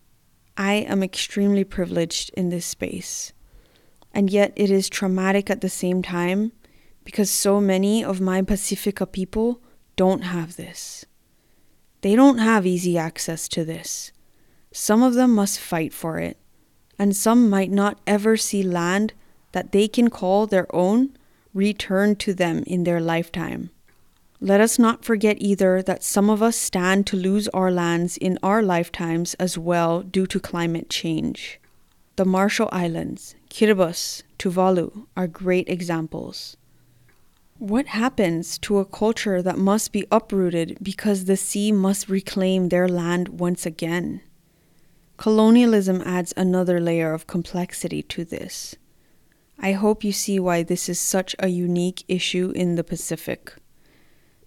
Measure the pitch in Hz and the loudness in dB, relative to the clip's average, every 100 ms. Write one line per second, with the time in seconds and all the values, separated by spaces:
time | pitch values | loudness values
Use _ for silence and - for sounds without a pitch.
0 | _ _ _ _ _ - 196 208 - 196 | _ _ _ _ _ -6 -2 -2 0 -2
1 | 190 - - - 202 202 196 - 175 175 | -2 -4 -6 0 2 2 0 -4 -4 -2
2 | 170 - - - 180 175 - - - 185 | -4 -4 -8 -4 -4 -4 -8 -8 -10 -10
3 | - - - - - - _ _ _ _ | -10 -10 -12 -16 -20 -20 _ _ _ _
4 | _ 214 196 202 202 - 202 196 190 - | _ -2 2 2 2 2 2 2 0 -4
5 | 190 185 190 196 196 190 185 - 180 185 | -2 0 2 0 0 -4 -4 -4 -2 -2
6 | 175 175 175 190 220 - _ _ _ - | -2 -2 -2 0 -2 -6 _ _ _ -20
7 | - - 190 - 202 202 202 190 196 220 | -10 -2 -2 0 2 2 4 2 2 0
8 | - 190 190 185 190 196 - 196 208 - | 0 -2 0 0 0 -2 -2 -4 -4 -4
9 | 190 - 185 220 226 240 _ _ _ - | -6 -6 -6 -2 -2 -4 _ _ _ 2
10 | 185 190 180 175 165 - 175 175 - - | 2 2 -2 -6 -6 -12 -16 -14 -16 -16
11 | - _ _ _ _ _ _ _ _ _ | -20 _ _ _ _ _ _ _ _ _
12 | 196 220 277 240 220 220 185 175 180 170 | 2 8 8 6 4 4 4 0 0 0
13 | 165 - - 165 - - 160 165 - - | -2 -6 -8 -8 -6 -6 -6 -8 -10 -12
14 | - _ _ _ _ _ _ - - 214 | -12 _ _ _ _ _ _ -8 2 4
15 | 254 240 254 220 202 - - 170 160 - | 4 4 4 4 2 -4 -4 -2 -2 -6
16 | 165 160 170 - _ _ _ _ _ - | -8 -6 -6 -8 _ _ _ _ _ -2
17 | 202 196 220 233 233 196 185 202 202 - | 0 2 4 4 4 4 2 2 0 -2
18 | - 208 214 220 - 202 190 175 170 196 | 0 0 2 0 0 -2 0 0 0 0
19 | 214 - - _ _ - - 196 214 - | 0 -4 -20 _ _ -8 0 2 2 4
20 | 240 - 185 196 214 185 - - 180 226 | 2 2 2 2 4 0 0 0 2 4
21 | 269 - _ _ _ 190 202 208 - 190 | 2 -2 _ _ _ -2 0 0 -2 2
22 | 208 202 - 185 175 160 - 180 175 170 | 2 2 -2 0 0 0 -2 -2 0 0
23 | 165 165 170 175 160 - 180 _ _ _ | 0 -2 -4 -6 -8 -8 -12 _ _ _
24 | _ _ _ - 190 202 226 - 233 226 | _ _ _ -6 2 4 6 6 4 2
25 | - 220 214 208 202 196 190 185 185 180 | -2 0 2 0 0 2 4 2 0 -4
26 | - 208 208 214 226 233 - 185 180 196 | -2 2 4 4 2 0 -4 0 2 2
27 | 196 190 185 202 208 190 185 180 170 170 | 2 0 0 0 0 0 0 2 2 0
28 | 175 - 185 180 190 214 202 170 175 - | -2 -2 -2 0 2 2 2 2 -2 -4
29 | 170 165 175 - 180 170 165 170 165 170 | -2 -2 -2 -4 -4 -4 0 0 2 0
30 | 190 190 190 190 - 175 170 165 - - | -2 -2 -2 -4 -4 -4 -2 -2 -4 -6
31 | 165 156 - - - - _ _ _ _ | -4 -2 -4 -6 -12 -16 _ _ _ _
32 | _ - 190 185 202 - 220 180 175 165 | _ -2 0 2 2 0 -2 -2 -4 -4
33 | 165 - - - _ - 214 196 170 175 | -8 -10 -14 -20 _ 0 2 4 2 0
34 | - - - - 196 175 185 180 160 214 | -8 -10 -16 -6 -4 2 2 2 0 -8
35 | - - 180 170 185 180 180 180 175 165 | -14 -6 -6 -4 0 0 0 -6 -4 -4
36 | 160 165 - - - - _ _ _ _ | -6 -10 -12 -14 -16 -20 _ _ _ _
37 | _ _ _ _ _ - 202 226 285 214 | _ _ _ _ _ -12 -2 -2 -2 -2
38 | 247 247 185 165 - - - 202 190 - | -2 0 0 0 -4 -8 -2 -2 -2 -2
39 | 214 226 214 180 180 185 196 214 - 208 | -2 0 0 0 0 0 2 2 0 -4
40 | - 220 - 196 180 170 165 - 196 - | 2 0 2 0 0 0 -4 -6 -10 -4
41 | 214 196 185 190 - 202 208 208 190 196 | -2 -2 0 0 0 -2 2 2 2 0
42 | - 196 - 202 185 190 180 175 185 175 | -2 -4 -2 -2 0 2 2 2 2 0
43 | 170 175 175 170 175 180 175 156 165 175 | 0 -2 -4 -4 -2 -2 -6 -6 -4 -4
44 | 156 185 - _ _ _ _ _ _ _ | -4 -8 -14 _ _ _ _ _ _ _
45 | _ - 220 214 220 233 240 214 190 185 | _ -6 2 6 8 8 8 4 2 -2
46 | - 180 170 - 185 185 180 175 170 165 | -2 -4 -4 -2 0 2 2 2 2 0
47 | 160 160 - 175 - 175 175 - - 151 | 0 -4 -6 -6 -4 -6 -6 -6 -8 -8
48 | - - 165 - 180 - - - _ _ | -8 -10 -8 -10 -10 -12 -14 -18 _ _
49 | _ _ _ _ _ - 196 196 214 214 | _ _ _ _ _ -6 -2 0 2 0
50 | 208 196 - 196 180 170 170 175 - 175 | -2 -2 -2 0 2 0 0 -2 -4 -4
51 | - 190 185 - 190 175 175 175 180 180 | -2 -2 -2 -4 -2 0 0 0 -2 -4
52 | - 180 - 180 185 - 175 170 160 170 | -4 -4 -2 -2 -2 -2 -2 -2 -4 -6
53 | - 160 - - - - _ _ _ _ | -6 -8 -8 -10 -12 -20 _ _ _ _
54 | _ _ _ _ | _ _ _ _